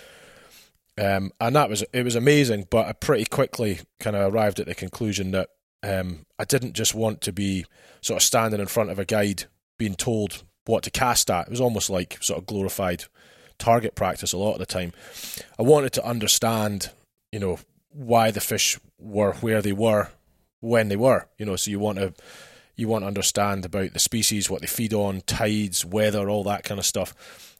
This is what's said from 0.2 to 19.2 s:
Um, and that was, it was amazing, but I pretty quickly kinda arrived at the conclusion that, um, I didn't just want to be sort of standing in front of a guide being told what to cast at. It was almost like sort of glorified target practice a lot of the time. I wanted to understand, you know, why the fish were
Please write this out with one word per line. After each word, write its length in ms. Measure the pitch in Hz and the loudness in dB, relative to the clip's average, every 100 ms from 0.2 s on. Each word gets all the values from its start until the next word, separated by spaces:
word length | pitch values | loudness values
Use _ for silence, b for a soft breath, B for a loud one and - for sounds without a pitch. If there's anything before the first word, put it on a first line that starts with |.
| B B B B B _ _ - | B B B B B _ _ -2
Um, 340 | 101 98 95 - | 0 0 -2 -4
and 140 | 117 143 | 0 2
that 140 | 127 | 2
was, 140 | 98 101 | 0 -2
it 100 | 123 | -2
was 120 | 123 117 | 0 2
amazing, 520 | 127 147 135 104 95 | 4 6 4 0 0
but 160 | 117 107 | 2 2
I 60 | |
pretty 320 | 110 - 127 113 | -2 0 0 0
quickly 540 | - 131 - 110 87 - _ | 0 -2 0 -2 -2 -8 _
kinda 260 | 113 104 98 | -2 0 2
arrived 320 | 107 107 95 | 2 2 0
at 60 | - | -6
the 80 | 87 | -8
conclusion 560 | 92 - 110 98 92 | -10 -6 -4 -2 -2
that, 180 | 95 90 _ _ _ | -2 -4 _ _ _
um, 420 | 104 95 92 82 - - | -4 -4 -4 -8 -12 -8
I 60 | - | -2
didn't 280 | 135 123 | -2 -2
just 220 | - 110 110 | -4 -2 0
want 260 | 110 107 | -2 -2
to 120 | - | -6
be 320 | 92 98 95 82 b b b | -4 -2 -2 -6 b b b
sort 160 | - 101 | -6 2
of 60 | |
standing 380 | - 120 113 104 | 4 4 2 0
in 60 | 98 | -2
front 240 | - 107 | 0 -2
of 80 | 95 | -2
a 60 | 95 | -2
guide 400 | 107 104 92 - _ _ - | 0 0 -2 -8 _ _ -6
being 180 | 110 92 | -4 -2
told 480 | - 110 104 - - _ - | -2 -2 -2 -6 -18 _ -2
what 180 | 113 | -2
to 80 | - | 0
cast 380 | - 127 117 - | 0 2 2 2
at. 180 | 90 - | 0 -2
It 40 | |
was 100 | 120 | -2
almost 280 | 123 107 - | 0 0 -2
like 280 | 92 90 - | -2 -4 -6
sort 180 | - 82 | -4 -4
of 60 | 90 | -4
glorified 600 | 104 95 - 92 87 - b b b b - | -4 -4 -2 -2 -4 -8 b b b b -4
target 360 | 117 117 110 - | 2 4 2 -2
practice 360 | 95 - 92 | -2 -2 -4
a 40 | 90 | -2
lot 160 | 104 | -2
of 60 | - | -2
the 60 | 95 | -4
time. 280 | 95 87 B B B B B B - | -6 -6 B B B B B B 0
I 40 | |
wanted 280 | 117 151 135 | 6 6 6
to 120 | - 113 | -2 -2
understand, 840 | 120 104 - 113 113 107 101 - - _ _ _ | -2 0 2 2 2 0 -2 -8 -12 _ _ _
you 80 | 107 | -6
know, 200 | 98 85 - _ _ | -4 -4 -8 _ _
why 420 | 147 123 117 113 | -12 2 4 4
the 100 | 104 | 2
fish 380 | - 107 - - - _ | -2 0 0 -2 -8 _
were 360 | 110 104 | -6 0